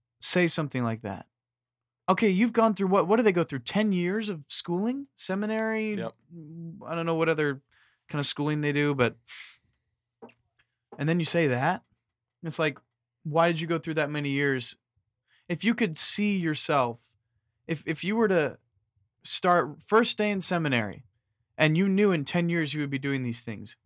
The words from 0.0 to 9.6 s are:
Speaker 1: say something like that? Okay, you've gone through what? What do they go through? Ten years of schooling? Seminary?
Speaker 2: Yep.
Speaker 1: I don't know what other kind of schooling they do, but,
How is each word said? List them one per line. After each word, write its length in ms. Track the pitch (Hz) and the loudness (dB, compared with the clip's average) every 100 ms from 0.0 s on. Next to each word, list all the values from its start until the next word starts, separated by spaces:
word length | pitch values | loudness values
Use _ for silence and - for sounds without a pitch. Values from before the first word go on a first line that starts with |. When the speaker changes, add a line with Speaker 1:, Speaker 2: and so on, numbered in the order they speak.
| _ _ | _ _
Speaker 1:
say 300 | - 185 175 | -2 2 2
something 340 | 165 147 127 | 0 -2 -2
like 200 | 117 110 | -2 -4
that? 240 | 107 92 - _ _ _ _ _ _ _ - | -8 -10 -14 _ _ _ _ _ _ _ 0
Okay, 200 | 180 220 | 2 4
you've 240 | 185 233 | 4 2
gone 220 | 233 226 | 4 2
through 140 | 190 190 | 2 2
what? 180 | 196 170 | 4 4
What 120 | 220 | 4
do 40 | |
they 80 | 220 | 4
go 140 | 175 | 4
through? 160 | 160 135 | 0 -4
Ten 320 | - 208 214 | -2 0 2
years 360 | 185 175 208 208 | 0 0 -2 -4
of 120 | 165 139 | -8 -8
schooling? 580 | - - 175 220 269 285 | -8 -4 -2 -2 -4 -10
Seminary? 800 | _ - 190 214 220 220 220 220 | _ -6 -4 -2 -2 -2 -2 -4
Speaker 2:
Yep. 180 | 208 - - _ 165 151 165 165 143 | -4 -6 -10 _ -20 -16 -14 -14 -14
Speaker 1:
I 120 | 113 165 | -8 -4
don't 100 | 165 | -2
know 80 | |
what 140 | 160 165 | 2 2
other 320 | 156 147 135 - _ _ _ _ | 2 0 -2 -10 _ _ _ _
kind 100 | 147 | -4
of 80 | 143 | -2
schooling 340 | - 147 151 | -2 -2 0
they 120 | 147 | 0
do, 200 | 143 147 | 2 2
but, 220 | 139 120 - _ - - - | 2 0 0 _ -18 -18 -20